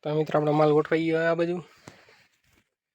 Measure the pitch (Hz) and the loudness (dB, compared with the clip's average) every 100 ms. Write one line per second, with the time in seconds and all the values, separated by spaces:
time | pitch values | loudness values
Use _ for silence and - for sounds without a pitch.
0 | 156 151 151 156 151 151 151 151 151 160 | -4 -4 0 0 0 2 4 4 2 -2
1 | 165 160 165 165 170 180 156 _ - - | 0 0 0 0 -2 -4 -10 _ -20 -20
2 | _ _ _ _ _ _ _ _ _ | _ _ _ _ _ _ _ _ _